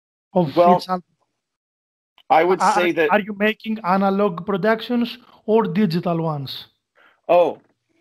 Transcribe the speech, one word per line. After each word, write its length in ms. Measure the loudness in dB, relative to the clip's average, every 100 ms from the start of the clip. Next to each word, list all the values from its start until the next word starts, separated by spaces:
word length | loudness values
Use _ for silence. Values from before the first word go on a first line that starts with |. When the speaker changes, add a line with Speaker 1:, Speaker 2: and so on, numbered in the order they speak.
| _ _ _
Speaker 1:
of 240 | -2 0 4
Speaker 2:
Well, 220 | 4 4
Speaker 1:
each 100 | 0
album? 160 | -8 -8 _ _ _ _ _ _ _ _ _ _ _ 0
Speaker 2:
I 140 | 2
would 180 | 2 2
Speaker 1:
Are, 120 | 0
Speaker 2:
say 180 | 0 0
that 180 | 0 2
Speaker 1:
are 80 | 0
you 140 | -2 -4
making 400 | -4 -4 -6 -6
analog 600 | -2 0 0 0 0 -2 -6
productions 720 | -2 0 -2 -2 -4 -4 -8 _ _ 0
or 160 | 0
digital 560 | 2 0 0 0 -2 -2
ones? 440 | -4 -6 -8 -14 -18 _ _ _ _ _ 2
Speaker 2:
Oh, 300 | 2 2 -2 _ _ _ _